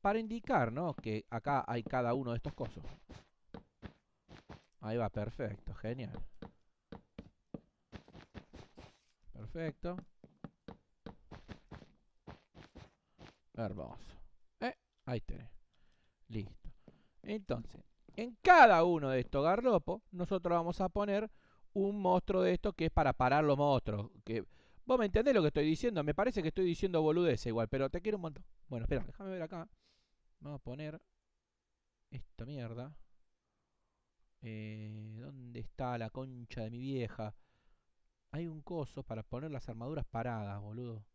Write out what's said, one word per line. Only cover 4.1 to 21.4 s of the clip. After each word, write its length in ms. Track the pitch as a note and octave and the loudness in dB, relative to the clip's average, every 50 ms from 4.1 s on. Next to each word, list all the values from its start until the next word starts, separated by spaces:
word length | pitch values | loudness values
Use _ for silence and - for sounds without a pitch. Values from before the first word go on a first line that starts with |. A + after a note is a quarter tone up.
| _ _ _ _ - - _ _ - - _ _ _ _ | _ _ _ _ -20 -20 _ _ -18 -18 _ _ _ _
Ahí 160 | - G#2+ A2 | -8 -4 -2
va, 140 | A#2+ A#2 G#2 | -2 -2 -2
perfecto, 640 | - - G#2 A2 - - C#3 G#2+ G#2 - - - G#2 | -2 -4 -6 -6 -6 -6 -6 -6 -8 -8 -10 -12 -10
genial. 440 | - - G#2+ A#2+ C3 B2 G2 - - - - - - - - - _ _ _ _ _ _ _ - - _ _ _ - - - _ _ _ _ _ - _ _ _ _ _ _ - - - - - - - _ _ - - _ - - - - _ - - - _ _ _ _ _ _ _ - - | -8 -6 -8 -6 -6 -8 -10 -8 -8 -8 -8 -10 -14 -16 -18 -18 _ _ _ _ _ _ _ -20 -20 _ _ _ -18 -18 -18 _ _ _ _ _ -14 _ _ _ _ _ _ -18 -18 -18 -16 -20 -20 -20 _ _ -18 -18 _ -20 -20 -20 -20 _ -20 -20 -20 _ _ _ _ _ _ _ -18 -14
Perfecto. 640 | - - - - E3+ E3 D#3+ C#3+ _ - F3 F3+ F#3 F3+ - _ _ - - _ _ _ - _ _ _ - - - _ _ _ _ _ - - - _ - - - - - - - _ - - - - - _ _ _ _ _ _ _ - - - _ _ _ - - - _ - - - _ _ _ _ _ _ - - - _ _ _ _ | -12 -12 -10 -8 -6 -6 -6 -6 _ -8 -8 -6 -8 -12 -16 _ _ -20 -20 _ _ _ -18 _ _ _ -18 -18 -18 _ _ _ _ _ -18 -18 -18 _ -20 -20 -20 -16 -18 -18 -18 _ -18 -18 -18 -18 -20 _ _ _ _ _ _ _ -20 -20 -20 _ _ _ -20 -20 -20 _ -20 -20 -20 _ _ _ _ _ _ -20 -20 -20 _ _ _ _
Hermoso. 640 | - A2+ G2+ G2+ G2+ C#2+ A#1+ - - - - - - - - - - - _ _ _ | -8 -6 -6 -6 -8 -10 -10 -12 -14 -16 -16 -16 -18 -18 -20 -20 -20 -20 _ _ _
Eh, 180 | - B3 - _ _ _ _ _ _ | -8 -8 -8 _ _ _ _ _ _
ahí 160 | - B2 A2+ | -6 -6 -6
tenés. 300 | - - - - A#2+ - - - - _ _ _ - _ _ _ _ _ _ _ - _ | -6 -6 -10 -10 -10 -16 -16 -18 -20 _ _ _ -20 _ _ _ _ _ _ _ -20 _
Listo. 420 | A2+ A2 G2 G2 - - _ - - - - - - _ _ _ _ - - | -8 -8 -8 -8 -12 -14 _ -14 -14 -14 -20 -20 -20 _ _ _ _ -20 -10
Entonces, 600 | - G#3 A3 G3 _ C3 A#2 A2+ - - - - - _ _ _ - - | -8 -8 -8 -4 _ -6 -6 -4 -12 -16 -18 -20 -20 _ _ _ -16 -10
en 220 | - A3 A#3+ A#3+ _ | -8 -8 -8 -8 _
cada 440 | _ F#4 F4+ E4+ C#4+ A#3 G3 E3 E3 | _ 10 12 12 12 12 12 10 8
uno 260 | F3 F3 D#3+ C#3+ C3+ | 6 4 2 2 2
de 100 | C3 C3 | 2 0
estos 240 | B2 - - C#3+ C#3 | 0 0 0 2 4
garlopos, 560 | D#3+ F#3 G#3 A#3 B3+ A3+ F3 - - F3 G#3 _ - - | 4 4 4 4 4 4 4 2 0 -6 -6 _ -14 -6
nosotros 440 | F3 F3+ E3+ G3 F#3 E3+ F3 E3+ | -6 -4 -2 -2 -2 0 2 2
vamos 240 | E3+ E3 E3+ F3 - | 2 2 0 -2 -2
a 80 | F#3+ F#3 | -2 -2
poner 400 | - G#3 G3+ G#3 G3+ G3+ G#3+ A3 - - | 0 -2 0 0 0 0 -2 -2 -8 -18